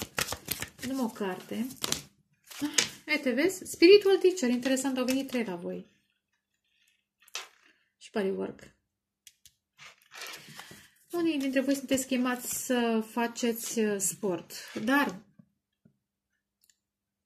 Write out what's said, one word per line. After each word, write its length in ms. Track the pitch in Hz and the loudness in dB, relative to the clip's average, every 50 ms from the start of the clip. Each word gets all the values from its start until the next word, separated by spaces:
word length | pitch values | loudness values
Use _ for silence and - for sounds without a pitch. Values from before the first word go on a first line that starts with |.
| - - - - - - - - - - - - - - - - - | -10 -8 -6 -4 -4 -4 -6 -8 -10 -10 -8 -8 -8 -12 -12 -10 -8
Dăm 140 | 247 269 269 | -4 -2 -2
o 80 | 247 220 | -2 -2
carte. 580 | - - 208 190 185 185 - - 202 214 233 269 277 - - - - - - - _ _ _ _ _ _ _ - - - | -2 -4 -6 -6 -6 -6 -10 -10 -8 -6 -6 -6 -6 -8 -6 -6 -4 -6 -8 -12 _ _ _ _ _ _ _ -20 -10 -6
Ah, 140 | 285 294 311 - - - - - - | -6 -2 -2 -2 -2 -2 -4 -10 -4
uite, 240 | 302 302 294 285 262 | -2 -2 0 0 0
vezi? 340 | 233 254 311 381 - - - | 0 2 2 0 0 -2 -8
Spiritual 540 | - - - 330 349 403 403 - 392 392 370 | -12 2 6 10 10 10 10 10 8 4 6
teacher. 320 | - 370 359 - 254 240 | 6 4 4 4 2 0
Interesant, 480 | 247 240 247 269 269 262 262 277 262 254 | 0 0 0 0 0 0 0 -2 -2 -2
au 60 | 254 | 0
venit 220 | 233 262 269 269 | 0 0 0 -2
trei 180 | 269 - 247 226 | -2 -4 -4 -2
la 120 | 185 180 | -4 -6
voi. 300 | 175 180 185 180 180 - - _ _ _ _ _ _ _ _ _ _ _ _ _ _ _ _ _ _ _ _ _ _ _ _ _ _ _ - - - - - - _ _ _ _ _ _ _ _ | -8 -8 -8 -10 -10 -12 -16 _ _ _ _ _ _ _ _ _ _ _ _ _ _ _ _ _ _ _ _ _ _ _ _ _ _ _ -14 -14 -14 -14 -14 -18 _ _ _ _ _ _ _ _
Și 140 | _ - - | _ -20 -8
bodywork. 500 | - 226 196 190 190 190 190 196 - - - - - _ _ _ _ _ _ _ _ _ _ - - _ - - _ _ _ _ _ - - - - _ _ _ - - - - - - - - - - - - - - - - _ _ _ _ - | -4 -2 -2 -2 -2 -4 -6 -8 -10 -12 -20 -20 -20 _ _ _ _ _ _ _ _ _ _ -20 -20 _ -20 -20 _ _ _ _ _ -20 -20 -20 -20 _ _ _ -18 -16 -14 -14 -14 -16 -18 -18 -18 -18 -18 -18 -20 -20 -20 -20 _ _ _ _ -2
Unii 260 | 349 330 330 311 277 | 0 2 2 2 2
dintre 220 | 269 277 254 269 | 0 0 2 2
voi 140 | 254 269 277 | 2 2 0
sunteți 320 | 277 - - 269 262 - | 0 0 0 0 0 0
chemați 580 | - 262 247 247 233 247 240 - - - - - | 0 0 0 0 0 -2 -4 -6 -6 -8 -6 -4
să 400 | - 254 240 233 233 226 220 214 - | 0 0 2 2 2 2 0 0 -2
faceți, 680 | - 240 233 233 233 - - 233 226 233 - - - 233 | -4 -4 -4 -2 -2 -2 -2 -2 -2 -2 -6 -6 -2 0
uh, 180 | 220 214 208 196 | 0 0 0 0
sport, 540 | 190 - 170 - - 196 175 165 - - - - - - - 220 214 | -2 -4 -4 -2 -2 -2 -2 -4 -6 -10 -16 -16 -16 -12 -8 -4 0
dar 200 | 220 269 285 277 - 180 - - _ _ - - _ _ _ _ _ _ _ _ _ _ _ _ _ _ _ _ _ _ _ _ _ _ _ _ _ _ _ _ _ _ _ _ _ _ _ _ | 2 2 2 2 0 -2 -8 -14 _ _ -20 -20 _ _ _ _ _ _ _ _ _ _ _ _ _ _ _ _ _ _ _ _ _ _ _ _ _ _ _ _ _ _ _ _ _ _ _ _